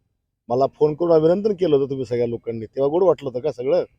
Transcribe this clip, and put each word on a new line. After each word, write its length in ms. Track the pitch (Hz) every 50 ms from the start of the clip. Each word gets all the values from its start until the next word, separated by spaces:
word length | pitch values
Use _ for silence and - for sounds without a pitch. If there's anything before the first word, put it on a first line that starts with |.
| _ _ _ _ _ _ _ _ _
मला 180 | - 120 131 135
फोन 260 | 131 - - 147 151 151
करून 180 | - 170 170
अभिनंदन 420 | 165 156 156 165 180 202 202 220 202
केलं 220 | 165 185 165 147
होतं 140 | 135 139 127
तुम्ही 160 | 139 135 127
सगळ्या 220 | 107 123 117 120
लोकांनी, 380 | 120 117 110 - 117 117 113 110
तेव्हा 240 | - _ 135 139 143
गोड 140 | 151 180 190
वाटलं 260 | 175 143 - 143 131
होतं 100 | 117 123
का 120 | 127 151
सगळं? 320 | 123 - 123 135 170 175 123 - _